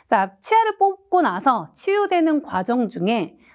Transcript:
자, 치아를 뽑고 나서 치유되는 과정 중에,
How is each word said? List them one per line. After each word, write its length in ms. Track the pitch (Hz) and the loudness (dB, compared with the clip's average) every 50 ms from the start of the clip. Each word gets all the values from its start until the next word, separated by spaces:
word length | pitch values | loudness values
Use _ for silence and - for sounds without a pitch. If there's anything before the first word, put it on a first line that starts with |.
| _ | _
자, 300 | - 233 196 190 190 - _ | 0 0 0 0 -2 -6 _
치아를 380 | - - 440 453 453 427 403 - | -4 0 2 2 2 0 0 0
뽑고 440 | 392 392 381 - _ _ 359 359 | 0 0 0 -4 _ _ 0 2
나서 460 | 302 208 185 359 - 269 240 196 156 - | 2 0 -2 0 0 0 0 0 -4 -10
치유되는 720 | _ - - 381 403 415 403 - 370 339 320 320 302 285 | _ -8 -4 -2 0 0 0 0 2 2 2 2 0 0
과정 460 | - - 190 185 190 240 240 254 233 185 | -2 -4 -4 -4 -2 -2 -2 -2 -2 -4
중에, 480 | - 170 175 208 233 220 160 - - _ _ _ | -4 -4 -2 0 0 -2 -2 -6 -10 _ _ _